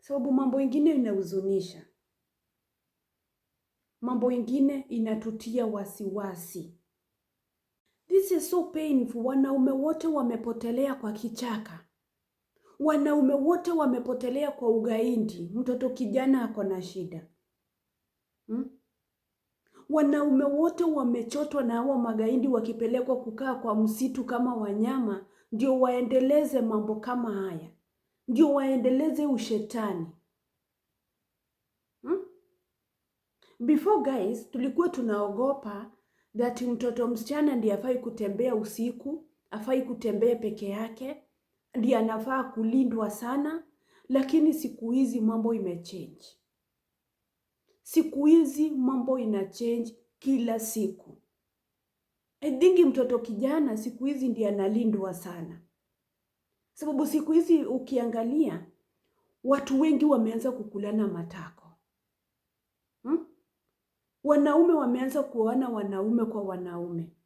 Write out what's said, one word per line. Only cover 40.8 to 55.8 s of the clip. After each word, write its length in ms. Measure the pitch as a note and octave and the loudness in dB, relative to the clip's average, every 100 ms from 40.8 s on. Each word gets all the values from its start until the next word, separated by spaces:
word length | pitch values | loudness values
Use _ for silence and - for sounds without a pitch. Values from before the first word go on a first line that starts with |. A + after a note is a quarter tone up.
| A3+ - C4 D4+ _ _ _ _ _ | -8 -10 -12 -12 _ _ _ _ _
ndiye 220 | B3+ A3+ A#3 | -2 2 2
anafaa 480 | A3 A3 A3+ C4+ | 2 -2 -2 -2
kulindwa 680 | B3+ A3 A3 C4 B3 A3 G#3 | -2 -4 0 2 2 0 -4
sana, 560 | - A#3+ C#4 D4+ E4 - _ _ _ - | -4 -4 -2 -2 -6 -12 _ _ _ -2
lakini 460 | C4+ C4+ D#4+ D#4 | 0 4 4 4
siku 360 | - A#3+ - A3+ | 2 -6 -6 -2
hizi 300 | C4 B3 A#3+ | 2 2 2
mambo 340 | G#3+ A3 A3+ | 0 2 0
imechange. 720 | A3+ F#3+ E3+ - F#3+ C#3 - - _ _ _ _ _ _ _ _ _ _ _ _ _ _ _ | 0 -2 -6 -10 -14 -14 -18 -20 _ _ _ _ _ _ _ _ _ _ _ _ _ _ _
Siku 440 | - D#4+ D#4 C#4 D4 | 0 0 2 2 6
hizi 440 | E4 C#4+ D4 D#4 | 8 6 0 -2
mambo 480 | C4+ B3+ C4 B3 C4 | 2 0 0 0 0
inachange 800 | A3 G3+ F#3+ - A#3 A#3 A3+ - _ _ | 0 -2 -4 -4 -2 -2 -4 -10 _ _
kila 400 | C4 C4 A#3 A3+ | 0 0 0 -2
siku. 600 | A3 A3 F#3+ - - - _ _ _ _ _ _ _ _ _ _ _ _ | -4 -2 -2 -4 -20 -20 _ _ _ _ _ _ _ _ _ _ _ _
I 180 | C#4+ C4 | -4 4
think 200 | F4+ F4+ D4 | 6 8 6
mtoto 320 | C4 A#3+ A#3+ | 4 0 0
kijana 580 | - G#3 C4 D#4+ C4+ G#3+ | -2 -4 0 2 0 -2
siku 280 | B3 - | -6 -6
hizi 240 | C4+ C4+ B3+ | -6 -2 -2
ndiye 200 | A3 G#3 | 0 -2
analindwa 680 | G3+ G3 A3 A3+ G3 F#3+ | 0 0 2 0 0 -4
sana. 460 | F3 F#3 F3 E3 E3+ _ _ | -8 -12 -12 -12 -14 _ _